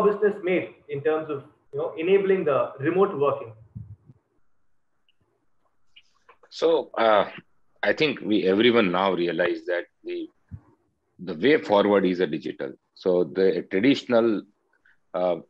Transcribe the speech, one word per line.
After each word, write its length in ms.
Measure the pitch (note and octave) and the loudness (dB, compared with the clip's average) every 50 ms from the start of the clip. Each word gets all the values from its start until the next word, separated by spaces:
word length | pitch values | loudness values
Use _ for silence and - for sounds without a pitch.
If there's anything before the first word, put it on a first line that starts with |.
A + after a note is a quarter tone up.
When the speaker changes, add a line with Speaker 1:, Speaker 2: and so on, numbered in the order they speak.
| F#3 G#3 | 4 2
Speaker 1:
business 260 | G3+ - G#3 G3+ G3 - | 2 2 0 0 0 -2
made 340 | E3 F3+ F3+ - - - - _ _ - | -2 -2 -2 -2 -2 -6 -12 _ _ -10
in 140 | D3 C#3 | -10 -4
terms 280 | C#3 D#3 D#3 D#3 D#3 D3+ | -2 -2 -2 -2 -4 -6
of, 140 | D3 C3+ - - _ _ _ _ - | -8 -10 -10 -16 _ _ _ _ -8
you 60 | C#3 | -8
know, 140 | D#3+ - - D#3+ | -8 -6 -6 -6
enabling 480 | D#3+ F3+ G3 G3 F#3+ F#3+ F#3+ F3+ D#3+ | 0 2 2 2 4 2 0 2 2
the 260 | D3 C3+ B2 A#2+ - - - | 0 0 0 0 -2 -4 -4
remote 340 | C3 D#3+ F3+ F#3 G3+ G3 - C3+ C#3+ C#3 | -4 -2 2 2 2 0 2 0 0 0
working. 240 | C3+ - - - - - - _ _ - - - - - _ - - _ _ _ _ _ _ _ _ _ _ _ _ _ _ _ _ _ _ _ _ _ _ _ _ _ _ _ _ _ _ _ _ _ _ _ _ - _ _ _ _ _ _ _ _ _ _ | 0 -2 -8 -14 -18 -20 -20 _ _ -18 -18 -18 -20 -20 _ -20 -20 _ _ _ _ _ _ _ _ _ _ _ _ _ _ _ _ _ _ _ _ _ _ _ _ _ _ _ _ _ _ _ _ _ _ _ _ -20 _ _ _ _ _ _ _ _ _ _
Speaker 2:
So, 420 | - - - D#3+ E3 C#3+ A2+ - - - | -8 -2 0 0 0 0 -2 -6 -4 0
uh, 280 | A2+ A2 G#2+ G2+ F#2 - - - - _ _ _ _ _ _ _ - | 2 4 4 4 2 0 -4 -14 -20 _ _ _ _ _ _ _ -2
I 100 | G#2 G#2 | -2 0
think 260 | - D#3 D3 A#2+ - | 0 0 -2 -2 -4
we, 260 | - F#2+ G#2+ G2+ E2 F#2 | -4 -2 -2 0 2 2
everyone 440 | F#2+ G2+ A#2 B2 A2+ A#2 A2 F2+ | 2 4 4 4 4 4 2 2
now 220 | F2 F2+ F#2+ G2 F#2 | 0 0 0 0 0
realize 460 | E2+ F2 F2 E2 E2+ F2 F2 F2 D#2+ D#2+ | 0 -2 -2 -2 -2 -2 -2 -2 -4 -6
that 200 | F2 F2 F2 - - _ _ _ | -6 -6 -6 -6 -8 _ _ _
the, 240 | - F4 F4 D#4+ - _ _ _ _ - - _ _ _ _ _ _ _ _ _ _ _ - | -12 -10 -10 -10 -12 _ _ _ _ -20 -20 _ _ _ _ _ _ _ _ _ _ _ -16
the 160 | F2+ F2 F2+ | -12 -10 -8
way 220 | D#2 F#2+ C3+ D#3 - | 0 2 2 2 2
forward 420 | - - G#2 G2+ G2+ G2+ G#2 G2 F#2+ | 2 2 2 4 4 4 4 4 4
is 160 | F#2 F2+ F2 | 2 0 0
a 60 | F#2 | 0
digital. 460 | D#2 D#2 D#2 - D2 - - C#2+ C2+ - - _ _ _ | -2 -2 -6 -8 -8 -10 -8 -10 -12 -12 -14 _ _ _
So 300 | - - F#2+ F2+ F2+ F2+ | -6 -2 0 2 2 0
the 420 | C#2+ C#2+ F#2 F#2+ F#2+ E2 F2 - - | 0 0 0 2 2 2 0 -4 -4
traditional, 720 | - F#2+ G#2+ C3+ C#3 - - - B2 A2+ A2+ A#2 G#2+ F#2 - - _ _ _ _ _ _ _ _ _ _ _ _ - | -4 0 2 2 2 0 0 0 0 2 2 2 0 -2 -6 -10 _ _ _ _ _ _ _ _ _ _ _ _ -6
uh, 220 | F2+ F2+ F2+ F2 E2 - - | -2 -2 -2 -2 -4 -6 -14